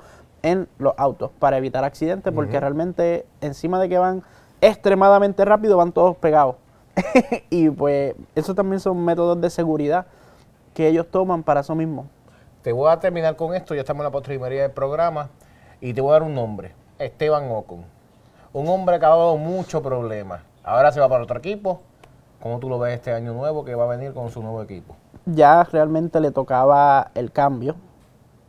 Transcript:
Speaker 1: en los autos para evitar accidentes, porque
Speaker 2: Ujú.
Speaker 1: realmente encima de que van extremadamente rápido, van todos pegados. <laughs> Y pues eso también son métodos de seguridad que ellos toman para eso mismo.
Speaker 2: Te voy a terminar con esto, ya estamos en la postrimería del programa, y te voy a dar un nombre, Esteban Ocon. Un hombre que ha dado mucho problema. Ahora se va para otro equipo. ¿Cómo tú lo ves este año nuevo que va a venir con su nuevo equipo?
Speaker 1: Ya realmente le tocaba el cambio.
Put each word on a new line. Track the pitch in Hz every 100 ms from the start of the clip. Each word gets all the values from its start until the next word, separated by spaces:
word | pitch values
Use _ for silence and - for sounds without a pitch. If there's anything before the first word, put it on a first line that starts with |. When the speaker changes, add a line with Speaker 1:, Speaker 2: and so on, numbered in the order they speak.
| - - _ _
Speaker 1:
en | 160 185 170 -
los | 135 -
autos | 139 110 - -
para | 139 135
evitar | 131 131
accidentes, | 139 - 160 190 190
porque | 156 107
Speaker 2:
Ujú. | 139
Speaker 1:
realmente | 139 147 180 170 170 170 - -
encima | 147 139 165 185
de | 185
que | 180
van | 185 190 - - _ -
extremadamente | 214 214 202 190 196 202 202 190
rápido, | 196 208 220 180
van | 170
todos | 170 180 170
pegados. | 160 151 135 127 _ _ _ -
<laughs> | - 254 - 233 -
Y | 175 156
pues | 143 143 143 139 - -
eso | 160 156
también | 190 190 190
son | 190 180
métodos | 170 170 175 175
de | 170
seguridad | 170 165 151 143 175 185 _ - _ _ _ _
que | - 160
ellos | 165 170
toman | 190 185 170
para | 156 143
eso | 139
mismo. | 160 160 131 139 _ _ _ _ _
Speaker 2:
Te | 127
voy | 120 151
a | 165
terminar | 185 175 160 160
con | 165
esto, | 180 -
ya | 147
estamos | 131 147
en |
la | 147
postrimería | 139 127 135 127 135
del | 139
programa, | 135 135 151 170 156 139 _ _ _ _ -
y | 127
te | 120
voy | 139
a |
dar | 156
un | 160
nombre, | 135 110 98 95 - _ -
Esteban | 131 - 151 151 131
Ocon. | 110 - 87 87 _ _ _ _ _ _
Un | 135 156
hombre | 190 180 175
que | 156
ha |
dado | 165 170 156
mucho | 160 185 - 156
problema. | 135 123 117 107 95 87 - _
Ahora | - 120 147
se | 143
va | 135
para | 127
otro | 117 120
equipo. | 175 208 196 180 - _ - _ _ _
¿Cómo | 117 120
tú | 131
lo | 123
ves | 120 120
este | 127
año | 117 117
nuevo | 117 151 151
que | 131
va | 120
a | 120
venir | 123 139
con | 131 117
su | 117
nuevo | 110 113
equipo? | 101 90 - - _ - 180
Speaker 1:
Ya | 156 143 165
realmente | 170 156 156 160 170 160
le | 147
tocaba | 131 131 127 135 143 143 120 -
el | - 117
cambio. | - 143 123 131 170 - _ _ _ _ _